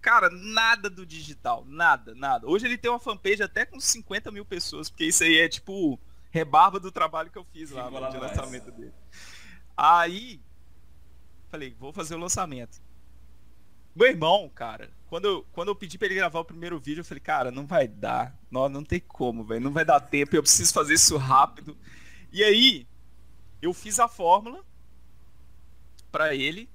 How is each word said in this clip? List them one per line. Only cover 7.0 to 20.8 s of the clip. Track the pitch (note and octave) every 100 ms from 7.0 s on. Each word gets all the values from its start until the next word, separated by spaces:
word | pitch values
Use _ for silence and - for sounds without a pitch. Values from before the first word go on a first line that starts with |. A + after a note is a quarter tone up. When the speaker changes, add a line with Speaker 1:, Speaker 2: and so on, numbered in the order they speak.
| D#3+ D#3+ E3
Speaker 1:
que | -
eu |
fiz | F3+ D3+ D#3
lá | C3+
Speaker 2:
Ficou | B2+ C3
Speaker 1:
no |
Speaker 2:
lá | C3
Speaker 1:
de | C3
Speaker 2:
atrás. | C3 B2
Speaker 1:
lançamento | C3 B2+ B2
dele. | A#2 B2 - - - - - - - - -
Aí, | D3+ E3+ E3+ F#3 B3 F#3+ - - - - - - - - - - -
falei, | D#3+ C3+ A2+
"Vou | C3
fazer | F3 D#3+
o | E3
lançamento." | F3 G3+ F3+ C3 A#2 - - - - - - - - - - - -
Meu | E3 B3
irmão, | G3+ D#3 G3 D#3
cara, | - A#2 A2 A2 - -
quando | E3+
eu, | G3+ F#3 -
quando | - F3+
eu |
pedi | G3+ F#3 F3
pra | G3+
ele |
gravar | F#3+ F3+ E3
o |
primeiro | E3 E3 E3+ E3+
vídeo, | C3 D#3
eu |
falei, | E3+ C#3
"Cara, | - D3+ B2+
não | B2+ C#3+
vai | E3+ B2+
dar. | G#2 G#2 B2 B2 - -
Não, | B2+ C3+
não | C#3
tem | D3 F3
como, | - - B2 A#2
velho. | A2 A2+
Não | C3
vai | C#3+
dar | D#3+ D3
tempo. | - C#3+ C#3+
Eu | E3
preciso | C#3+ - -
fazer | -